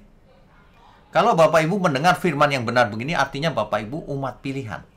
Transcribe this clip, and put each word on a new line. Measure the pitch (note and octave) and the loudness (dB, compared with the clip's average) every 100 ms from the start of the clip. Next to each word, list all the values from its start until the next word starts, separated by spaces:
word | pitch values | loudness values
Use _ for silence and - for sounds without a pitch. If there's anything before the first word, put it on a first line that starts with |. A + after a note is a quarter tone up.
| - _ _ _ _ _ _ _ - _ _ | -16 _ _ _ _ _ _ _ -20 _ _
Kalau | D#3 A3 F3+ | 0 2 6
Bapak | D#3 E3 | 6 4
Ibu | D#3+ G3+ | 2 0
mendengar | F3+ C3 F3 - | 0 2 2 2
firman | F#3 C#3+ D3 | 0 2 2
yang | C#3 A#2 | 2 0
benar | B2 A2+ | 2 2
begini, | A2 C3+ E3+ | 0 -4 -2
artinya | - C#3 D#3+ | -2 -2 -4
Bapak | A#2+ G#2+ G#2+ A2 | -2 -2 -4 -6
Ibu | D#3 - | -12 -8
umat | C#3 C3+ - | -8 -8 -8
pilihan. | C#3 C3+ A2 D#2 - | -10 -8 -10 -14 -16